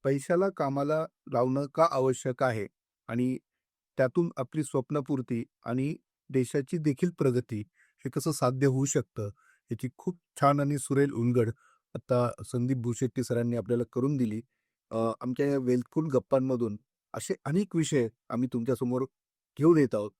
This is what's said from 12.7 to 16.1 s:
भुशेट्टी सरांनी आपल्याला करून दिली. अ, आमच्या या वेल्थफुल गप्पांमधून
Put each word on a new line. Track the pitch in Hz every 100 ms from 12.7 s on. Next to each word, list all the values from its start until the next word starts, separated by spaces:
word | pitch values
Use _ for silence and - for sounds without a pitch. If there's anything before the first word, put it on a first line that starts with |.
| 131
भुशेट्टी | 117 113 127 -
सरांनी | 123 120 120 117
आपल्याला | 98 120 117
करून | 123 135 143
दिली. | 113 107 - _ _ _ _
अ, | 113 113 -
आमच्या | 123 127 143
या | 139
वेल्थफुल | 123 123 - 160
गप्पांमधून | 156